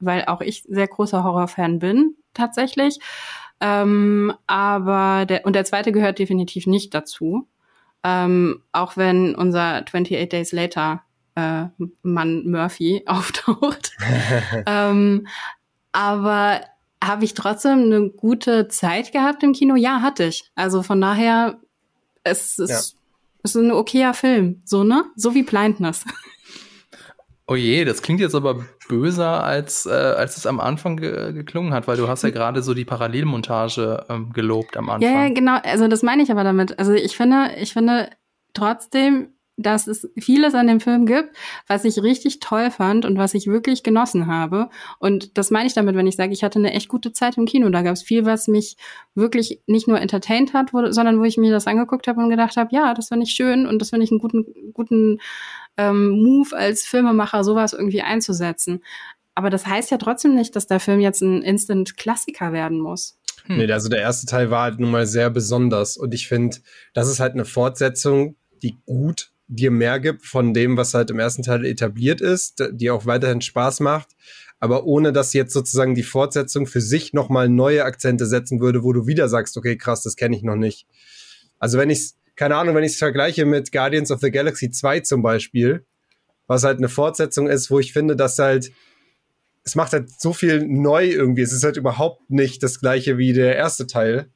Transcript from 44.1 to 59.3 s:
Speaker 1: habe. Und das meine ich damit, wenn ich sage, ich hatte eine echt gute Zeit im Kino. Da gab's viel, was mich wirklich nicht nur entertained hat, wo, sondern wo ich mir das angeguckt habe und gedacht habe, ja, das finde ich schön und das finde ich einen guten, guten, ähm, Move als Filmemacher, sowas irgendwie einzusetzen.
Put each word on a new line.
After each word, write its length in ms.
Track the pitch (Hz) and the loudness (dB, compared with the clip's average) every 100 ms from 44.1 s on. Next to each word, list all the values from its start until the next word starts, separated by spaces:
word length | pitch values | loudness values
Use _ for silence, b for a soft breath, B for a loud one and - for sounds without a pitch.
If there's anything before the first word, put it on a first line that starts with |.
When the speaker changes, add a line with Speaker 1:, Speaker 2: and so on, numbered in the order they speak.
| 180 165 | 0 0
Speaker 1:
habe. 440 | 165 160 190 233 B B B | -2 -2 -2 -4 B B B
Und 380 | 190 196 196 - | 0 0 -2 -4
das 140 | 202 | 0
meine 160 | 214 247 | 0 0
ich 80 | |
damit, 200 | 240 202 | 0 2
wenn 120 | 190 185 | 2 2
ich 100 | 190 | 0
sage, 160 | 185 | -2
ich 100 | 196 | -2
hatte 160 | 202 214 | -2 2
eine 140 | 208 | 0
echt 160 | - - | 0 -4
gute 240 | 247 233 | -6 -6
Zeit 240 | - 247 247 | -2 -2 0
im 80 | |
Kino. 240 | 226 277 220 | 2 4 4
Da 140 | 175 | 2
gab's 200 | 175 180 | 0 -2
viel, 220 | - 226 | 0 2
was 240 | 220 220 220 | 2 0 2
mich 280 | 214 208 - B B B | 0 0 -8 B B B
wirklich 460 | - 226 233 226 - - | -2 0 0 -2 -4 0
nicht 200 | 220 220 | 0 2
nur 120 | 214 | 0
entertained 540 | 196 196 - 233 269 | 0 -4 0 0 2
hat, 180 | 269 262 | 0 0
wo, 180 | 247 240 | 0 0
sondern 280 | 226 233 226 | 2 2 4
wo 40 | |
ich 120 | 226 226 | 2 4
mir 140 | 220 | 4
das 140 | 214 208 | 2 0
angeguckt 420 | 220 247 254 247 | 0 0 -2 -2
habe 120 | 233 | 0
und 100 | 233 | 0
gedacht 260 | 226 226 - | 2 2 0
habe, 140 | 233 | 0
ja, 220 | 269 294 | 2 2
das 140 | 214 220 | 0 -2
finde 160 | 233 | -2
ich 80 | 233 | -2
schön 340 | - 254 254 262 | 0 0 2 2
und 120 | 214 | 0
das 100 | 214 | 0
finde 140 | 226 | 0
ich 60 | 220 | 2
einen 100 | 220 | 2
guten, 260 | 226 226 220 - 208 | 0 -2 -4 -8 -12
guten, 480 | 220 233 226 220 214 B B B B B - | -8 0 2 4 2 B B B B B -2
ähm, 320 | 208 202 202 | 0 2 2
Move 440 | 202 226 269 277 - | 4 6 6 2 0
als 280 | 202 214 | -2 -2
Filmemacher, 600 | - 247 240 220 208 214 | -2 2 4 2 2 0
sowas 280 | 196 220 220 | 2 2 0
irgendwie 280 | - 202 190 | -2 -2 -2
einzusetzen. 800 | - 220 220 175 175 165 - 175 B B B B _ | -2 -2 -2 -2 -4 -4 -6 -6 B B B B _